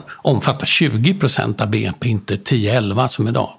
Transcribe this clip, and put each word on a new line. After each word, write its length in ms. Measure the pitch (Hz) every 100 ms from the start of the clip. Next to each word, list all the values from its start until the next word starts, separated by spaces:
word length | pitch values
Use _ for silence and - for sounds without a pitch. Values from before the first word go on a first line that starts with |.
| -
omfatta 560 | - - 123 - 131 -
tjugo 480 | - 156 110 131
procent 460 | 196 131 - - 104
av 100 | 107
B 140 | 110
N 100 | 107 -
P, 80 | 120
inte 280 | 107 - 98
tio, 360 | - 123 101 123
elva 320 | 104 101 127
som 200 | - 113
idag. 220 | 117 104